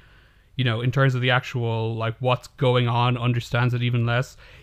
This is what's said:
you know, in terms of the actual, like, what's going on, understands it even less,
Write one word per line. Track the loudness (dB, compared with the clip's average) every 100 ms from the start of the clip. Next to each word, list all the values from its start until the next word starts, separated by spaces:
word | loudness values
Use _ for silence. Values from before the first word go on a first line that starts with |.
| -10 -20 -20 _ _ -4
you |
know, | -2 0
in | -2
terms | 2 2
of | 2
the | 2
actual, | 0 0 -4 -2 -2 -2
like, | -4 -4 -2
what's | -2 -2 -4
going | -2 2 2 2
on, | 2 2 2
understands | 0 -2 -2 0 0
it | 0
even | 0 0
less, | 0 0 -2 -8 -20 -20